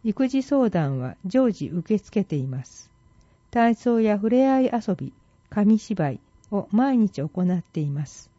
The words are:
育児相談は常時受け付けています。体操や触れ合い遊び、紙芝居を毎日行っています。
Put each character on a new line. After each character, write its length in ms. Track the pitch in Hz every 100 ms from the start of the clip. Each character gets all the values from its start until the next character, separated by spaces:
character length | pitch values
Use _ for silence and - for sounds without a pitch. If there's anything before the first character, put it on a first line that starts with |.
育 240 | 226 - 262
児 160 | 269
相 260 | 254 277 233
談 300 | 180 143 135
は 160 | 127 -
常 240 | 185 254 254
時 200 | 190 -
受 280 | 175 - 214
け 60 |
付 200 | - 214
け 0 |
て 100 | 190
い 100 | 147
ま 200 | 135 131
す。 260 | - - - _ _ _ _ _ _
体 240 | 240 233
操 260 | 226 247 233
や 140 | 220
触 160 | 208 214
れ 180 | 247 269
合 120 | 262
い 20 |
遊 300 | 254 240 220
び、 180 | 185 135 _ _ _ _
紙 300 | 208 208 220
芝 320 | - 196 147
居 80 | 127 _ _ _
を 160 | 202 -
毎 260 | 208 269 254
日 240 | 214 -
行 200 | 147 -
っ 200 | 180 180
て 180 | - -
い 100 | 147
ま 160 | 143
す。 240 | 143 - -